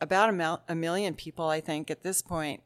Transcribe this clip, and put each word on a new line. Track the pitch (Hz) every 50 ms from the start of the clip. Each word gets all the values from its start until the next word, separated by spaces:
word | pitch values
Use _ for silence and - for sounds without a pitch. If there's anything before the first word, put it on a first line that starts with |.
about | 175 156 190 190 214 226
a |
mil-, | 202 175 165 160 170 - -
a | - 170
million | 165 165 165 170 196 208 190 156
people, | - - 165 - - 165
I | 160 156 160
think, | 156 - 156 151 156 -
at | 156 -
this | - 180 190 -
point, | - - 180 160 156 147 135 - _